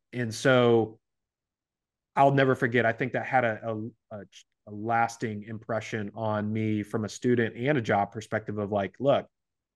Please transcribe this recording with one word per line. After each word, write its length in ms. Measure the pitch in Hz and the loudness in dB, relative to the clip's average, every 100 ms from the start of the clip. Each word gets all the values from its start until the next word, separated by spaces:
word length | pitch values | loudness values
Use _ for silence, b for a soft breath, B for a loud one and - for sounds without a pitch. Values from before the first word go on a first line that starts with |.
| _ | _
And 240 | 120 117 110 | -6 -6 0
so 640 | 139 127 120 117 110 - _ _ _ _ _ _ _ _ _ _ _ | 4 6 6 4 2 -4 _ _ _ _ _ _ _ _ _ _ _
I'll 200 | - 139 | 2 4
never 220 | 139 135 127 | 6 4 2
forget, 300 | 127 120 113 | 0 2 0
I 60 | |
think 220 | 113 131 | 0 -4
that 120 | 120 110 | -6 -2
had 200 | 131 120 | 0 2
a, 160 | 107 | -2
a, 540 | 113 110 113 - _ 107 | -6 -6 -8 -14 _ -16
a, 40 | 95 - _ _ 107 | -16 -20 _ _ -16
a 40 | |
lasting 720 | 104 110 117 117 - 117 104 | -8 -2 0 0 -2 -6 -6
impression 680 | 104 110 - 110 - 113 104 | -10 -12 -6 -6 -4 -6 -6
on 380 | 113 110 107 104 | -6 -2 -2 -2
me 320 | 110 110 107 | -2 0 -2
from 220 | 104 117 104 | -2 -4 -6
a 40 | |
student 460 | - 127 123 110 113 | -2 0 2 0 -2
and 220 | 131 147 | -2 0
a 40 | |
job 300 | 107 101 101 | 2 0 0
perspective 460 | 110 - 110 110 104 | -6 -6 -6 -6 -6
of, 120 | 101 | -2
like, 260 | 104 95 - | -2 -2 -2
"Look, 280 | 135 113 - _ _ _ _ | 2 2 0 _ _ _ _